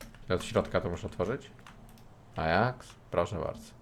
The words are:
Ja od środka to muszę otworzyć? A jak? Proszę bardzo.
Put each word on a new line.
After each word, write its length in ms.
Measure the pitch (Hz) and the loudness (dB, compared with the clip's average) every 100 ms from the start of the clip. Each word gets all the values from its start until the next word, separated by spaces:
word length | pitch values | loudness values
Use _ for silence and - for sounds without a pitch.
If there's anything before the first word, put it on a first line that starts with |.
| - - - | -18 -14 -2
Ja 60 | 90 | 0
od 80 | |
środka 380 | - - - 92 | 2 0 2 0
to 80 | 87 | 0
muszę 180 | 85 - | -2 -4
otworzyć? 440 | - 92 139 - - - - - - - - - - | -2 0 -2 -6 -18 -20 -18 -20 -20 -20 -20 -10 -2
A 120 | 80 | 4
jak? 360 | 87 123 131 - - - | 4 4 0 -10 -20 -2
Proszę 280 | 87 87 92 | 0 2 0
bardzo. 320 | 67 - - - | -4 -6 -12 -20